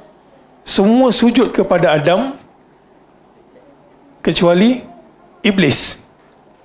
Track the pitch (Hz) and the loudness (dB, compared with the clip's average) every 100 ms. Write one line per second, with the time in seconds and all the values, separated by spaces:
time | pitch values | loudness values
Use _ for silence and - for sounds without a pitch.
0 | - _ _ _ _ _ - - 196 240 | -20 _ _ _ _ _ -6 0 2 2
1 | 262 - 240 240 202 - 190 180 165 151 | 2 2 0 2 0 -2 -2 0 0 0
2 | 143 185 269 - - _ _ _ _ _ | 0 -2 -4 -10 -20 _ _ _ _ _
3 | _ _ _ _ _ _ _ _ _ _ | _ _ _ _ _ _ _ _ _ _
4 | _ _ - 160 175 175 220 254 - - | _ _ -6 0 0 2 2 0 -8 -20
5 | - _ _ _ 208 196 156 117 - - | -20 _ _ _ -4 0 0 0 -4 -6
6 | - _ _ _ _ _ | -14 _ _ _ _ _